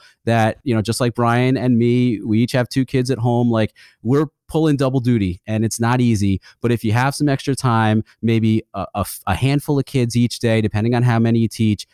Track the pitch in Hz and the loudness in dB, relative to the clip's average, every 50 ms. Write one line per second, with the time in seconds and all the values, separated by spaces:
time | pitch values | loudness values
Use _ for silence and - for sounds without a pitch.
0 | - - _ _ - 113 117 113 110 110 - - - 143 - 113 98 - 113 - | -10 -20 _ _ -2 0 2 2 2 2 0 -4 -4 -2 0 0 0 -2 -2 -2
1 | 127 120 - - 120 117 117 120 127 127 131 113 117 127 123 113 117 120 120 123 | -2 -2 0 0 0 2 2 2 2 2 0 0 2 2 2 2 4 2 2 2
2 | 123 123 110 - - 120 107 110 123 - - 127 120 - - 139 131 - - 131 | 2 0 -2 -2 -2 0 2 2 2 2 0 -2 -2 0 -2 -4 -4 0 -2 -2
3 | 127 127 131 110 117 123 120 120 120 120 113 110 107 107 _ _ - - _ _ | 0 -2 -2 -2 0 0 0 2 2 2 2 0 0 -2 _ _ -20 -20 _ _
4 | - 110 135 147 156 147 _ _ _ - - 156 160 156 143 131 139 131 131 135 | -4 0 0 0 0 -2 _ _ _ -6 -2 0 2 2 2 2 0 0 0 0
5 | 117 123 120 113 98 90 87 - - - 110 110 113 107 - - 113 117 123 127 | 0 2 2 2 0 0 -4 -6 -8 -6 -2 -2 -2 -2 -2 -2 0 0 2 2
6 | 123 120 110 98 101 98 95 - _ - - - - 120 120 113 - 110 104 123 | 2 2 2 2 2 0 0 -2 _ -10 -20 -14 -6 -4 -4 -2 -2 -2 0 0
7 | 127 139 139 - 147 147 135 139 - 143 131 - - 127 117 113 110 107 107 110 | 0 0 -2 -2 -2 -2 -2 -2 -2 -4 -4 -2 0 0 2 2 2 2 2 0
8 | 107 _ _ - - 113 113 110 110 110 110 110 - _ - 101 87 - - 101 | -2 _ _ -6 -2 0 0 2 2 2 0 0 -2 _ -10 -10 -10 -8 -6 -6
9 | 95 - - - - - 92 - 123 135 143 147 - - 147 139 131 - - 135 | -6 -6 -8 -10 -6 -4 -4 0 0 0 0 0 -2 -2 -2 -2 -2 -2 -2 -2
10 | 120 117 110 120 120 117 - - - 117 113 113 110 104 - 104 110 117 123 120 | -2 0 0 0 0 0 -2 -2 -2 0 0 2 0 0 -2 -2 -2 0 0 2
11 | 123 123 113 113 117 117 120 113 113 104 - - 113 107 104 - - _ | 2 2 2 2 2 2 2 2 0 0 0 0 0 0 0 -2 -4 _